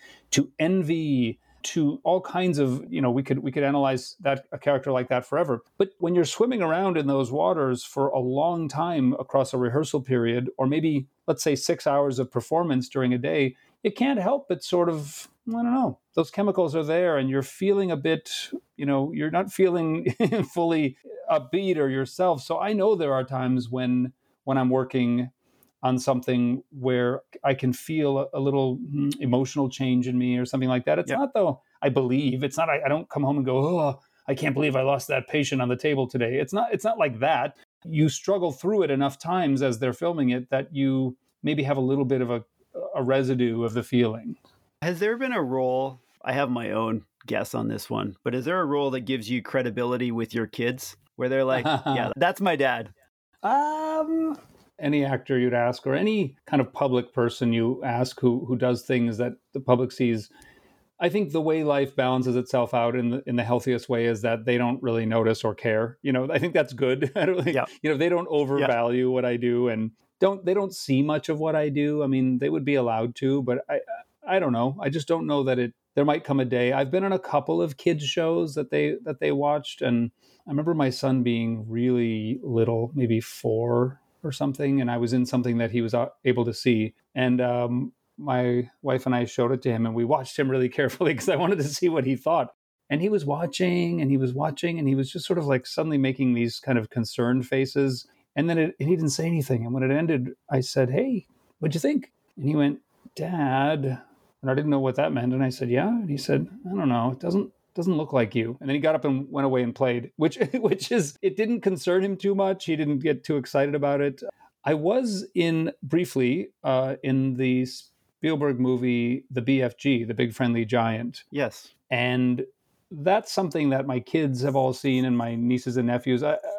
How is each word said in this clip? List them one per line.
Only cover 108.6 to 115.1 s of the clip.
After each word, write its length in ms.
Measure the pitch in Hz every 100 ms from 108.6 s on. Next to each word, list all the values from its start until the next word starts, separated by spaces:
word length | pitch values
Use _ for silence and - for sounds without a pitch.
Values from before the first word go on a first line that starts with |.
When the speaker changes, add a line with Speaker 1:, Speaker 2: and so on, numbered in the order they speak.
Speaker 1:
And 80 | 139
then 60 | 143
he 40 |
got 160 | 156 127
up 80 | 143
and 240 | 135 139
went 160 | 143 139
away 180 | 127
and 120 | 120 -
played, 360 | 131 120 117 -
which, 220 | 156 -
<laughs> 160 | 208
which 380 | 254 214 190 -
is, 260 | 233 143 -
it 140 | 190 190
didn't 260 | 220 240
concern 420 | 196 170 185 185
him 120 | 196 190
too 200 | 196 196
much. 300 | 196 190 -
He 100 | 156
didn't 240 | 147 143
get 240 | 147 123
too 140 | - 147
excited 380 | 123 143 143 143
about 240 | 143 143
it. 220 | 143 135 151 _ - _
I 120 | - 156
was 500 | 165 254 240